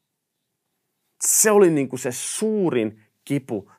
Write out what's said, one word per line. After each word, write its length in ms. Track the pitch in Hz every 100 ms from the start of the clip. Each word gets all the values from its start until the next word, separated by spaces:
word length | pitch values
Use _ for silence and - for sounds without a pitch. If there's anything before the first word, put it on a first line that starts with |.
| _ _ _ _ _ _ _ _ _ _ _ _
Se 280 | - - 220
oli 200 | 208 185
niinku 260 | 156 135 127
se 160 | 131
suurin 880 | 127 - - 220 214 180 127 110 107 _ _
kipu 480 | - 139 135 107 -